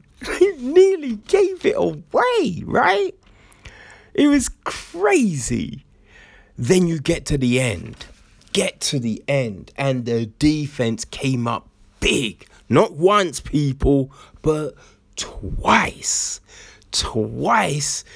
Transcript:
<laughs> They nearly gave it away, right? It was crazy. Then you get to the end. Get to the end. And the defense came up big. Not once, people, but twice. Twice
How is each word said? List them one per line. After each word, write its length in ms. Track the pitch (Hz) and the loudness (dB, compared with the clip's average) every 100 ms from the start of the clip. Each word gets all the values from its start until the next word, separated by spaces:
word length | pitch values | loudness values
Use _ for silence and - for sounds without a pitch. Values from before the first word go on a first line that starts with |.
| - - | -18 -16
<laughs> 0 | |
They 340 | - - 392 320 | -6 2 2 2
nearly 600 | 247 339 381 381 285 214 | 2 6 6 4 -4 -8
gave 480 | - 392 381 370 - | 0 2 2 0 -2
it 100 | - | 0
away, 880 | 175 156 - 233 494 480 294 170 - | -2 -2 -4 0 2 2 0 -4 -2
right? 480 | - - 392 381 - _ _ _ _ - - - - - | 2 2 2 -2 -6 _ _ _ _ -20 -20 -20 -20 -8
It 140 | - 294 | 2 4
was 220 | 285 - - | 4 2 -6
crazy. 1200 | - - - 339 403 370 220 147 117 120 - - - _ _ - - - _ - | -10 -10 -12 -2 2 4 2 0 -2 -4 -4 -10 -18 _ _ -20 -20 -20 _ -6
Then 300 | 120 185 175 | 2 4 4
you 120 | 165 | 0
get 260 | 135 170 - | -2 -2 0
to 120 | 143 | 0
the 220 | 123 127 | 2 2
end. 460 | 127 92 - - - - _ _ _ | 0 -4 -10 -16 -20 -20 _ _ _
Get 280 | 196 190 - | -2 -2 -4
to 180 | - 143 | -4 -4
the 240 | 117 107 - | -4 -6 -2
end. 440 | 139 120 92 - - | -2 -2 -8 -14 -6
And 280 | 139 127 117 | -4 -2 -2
the 200 | 117 113 | -4 -4
defense 800 | - 151 151 143 - 117 110 - | 0 0 2 -4 -4 -4 -4 -8
came 420 | - 135 127 117 | -6 -4 -2 -4
up 220 | 117 - _ _ - | -6 -8 _ _ -4
big. 480 | - 220 113 - - _ - | 0 0 -2 -8 -20 _ 2
Not 260 | 127 220 | 4 4
once, 460 | 143 180 208 185 131 | 4 4 4 2 -4
people, 720 | - 156 147 135 143 143 135 - - - | -4 -2 0 0 2 2 0 -10 -20 -6
but 320 | 156 151 147 - - _ _ - | -2 -2 -4 -12 -20 _ _ -14
twice. 1200 | - - 95 - - - - - - - - - _ - - - - | -12 -10 -8 -4 2 2 2 -6 -6 -4 -4 -10 _ -20 -20 -20 -8
Twice 1120 | - - 113 107 120 156 226 180 147 139 - - | -6 -4 -4 -4 -4 0 2 0 -2 -4 -6 -10